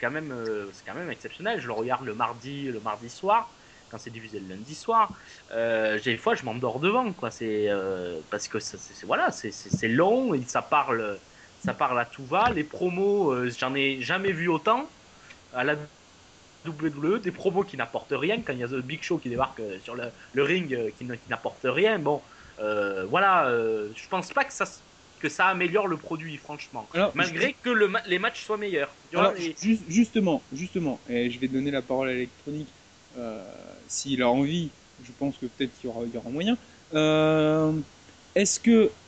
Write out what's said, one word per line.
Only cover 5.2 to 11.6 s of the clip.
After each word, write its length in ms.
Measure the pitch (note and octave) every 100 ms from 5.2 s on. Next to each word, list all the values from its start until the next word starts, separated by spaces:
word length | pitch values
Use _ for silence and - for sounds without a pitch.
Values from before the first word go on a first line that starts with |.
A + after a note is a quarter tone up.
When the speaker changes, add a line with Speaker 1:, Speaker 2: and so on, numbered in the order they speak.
| - - -
Speaker 1:
Euh, 480 | A2+ A#2 A2 A2 G#2+
j'ai, 120 | B2+
des 60 | A2+
fois, 180 | A3 A#3
je 80 |
m'endors 340 | B2+ A#2 B2 A#2+
devant, 340 | F3 A#3+ A#3
quoi. 200 | F3+ A#2
C'est, 360 | - A2+ G#2+ G#2
euh, 520 | G2+ F#2+ F#2 F2+ E2 D2+
parce 160 | G#2 -
que 140 | G#2+
ça, 180 | - F#2+
c'est, 160 | -
c'est, 120 | - F#2
voilà, 260 | G3 F4+
c'est, 180 | - A2
c'est, 200 | - G2+
c'est 180 | - A2+
long 460 | A#2+ F#3 B3 B3+
et 80 | C#3+ B2
ça 160 | B2
parle, 560 | - D3 C3+ A2+ G#2+ G2 - - - -